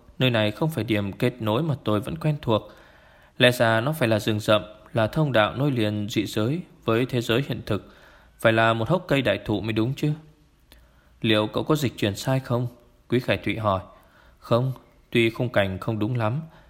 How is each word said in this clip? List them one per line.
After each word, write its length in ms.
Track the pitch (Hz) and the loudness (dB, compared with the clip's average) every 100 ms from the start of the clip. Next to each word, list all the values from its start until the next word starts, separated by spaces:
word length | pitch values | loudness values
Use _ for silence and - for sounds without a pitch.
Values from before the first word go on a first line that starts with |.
| - - | -20 -2
nơi 100 | 127 | 0
này 220 | 113 107 | 2 0
không 180 | - 160 | 0 -4
phải 140 | 135 | -2
điểm 280 | 110 104 101 | 0 0 -2
kết 300 | 92 123 123 | -2 -2 -2
nối 220 | 107 113 | -2 0
mà 120 | 165 127 | 0 -4
tôi 160 | - 104 | 0 -2
vẫn 180 | - - | -2 -4
quen 200 | 156 143 | -4 -2
thuộc. 300 | - 107 - - - - - - - - | 0 0 -2 -20 -20 -20 -20 -20 -20 2
Lẽ 140 | 123 | 4
ra 300 | 120 113 113 | 4 2 2
nó 100 | 127 | 0
phải 160 | 156 117 | 0 2
là 120 | 107 | 2
rừng 200 | 117 107 | 0 -2
rậm, 240 | 107 107 - - - | 2 2 2 -16 -6
là 140 | 120 110 | -2 0
thông 240 | 156 147 | 0 0
đạo 240 | 113 104 113 | 2 2 2
nối 160 | 147 | -2
liền 380 | 123 107 107 104 | 0 -2 -2 -2
dị 160 | 113 95 | -2 -2
giới 360 | 110 110 165 - - - | -2 -2 -2 -8 -10 -2
với 200 | 113 127 | 0 0
thế 160 | 127 | -2
giới 220 | 113 117 143 | 0 0 0
hiện 140 | 139 - | -6 -4
thực. 280 | 98 - - - - - _ | -6 -6 -20 -20 -20 -20 _
Phải 140 | 113 | 2
là 200 | 113 113 | 4 4
một 160 | 113 110 | 2 2
hốc 160 | 180 - | -2 0
cây 140 | 139 | 0
đại 180 | 117 101 - | 2 0 0
thụ 160 | 107 | -2
mới 120 | 110 | 0
đúng 200 | 113 117 | 0 0
chứ." 200 | 143 151 151 - _ _ _ _ - _ _ _ - | 0 -2 -4 -8 _ _ _ _ -20 _ _ _ -6
"Liệu 260 | 117 107 107 | 2 2 2
cậu 160 | 123 | -2
có 120 | 113 151 | 0 0
dịch 220 | 131 - | 0 0
chuyển 180 | 107 101 | -2 -2
sai 240 | - 131 | -2 -2
không?" 280 | - 120 123 - - _ - | -2 -4 -4 -8 -20 _ -2
Quý 100 | 123 | -2
Khải 180 | 123 98 | 0 -2
Thụy 200 | 107 101 | -2 -2
hỏi. 240 | 107 95 - - _ _ - _ | 0 0 -4 -20 _ _ -20 _
"Không, 320 | - 117 131 123 - _ _ | -2 0 0 -6 -14 _ _
tuy 200 | 120 113 | 2 2
khung 200 | - 120 | 0 -2
cảnh 300 | 107 95 95 | 0 0 -2
không 200 | - 110 | -4 -4
đúng 160 | 107 123 | -2 -2
lắm, 260 | 110 139 160 - - | -2 -2 -8 -16 -20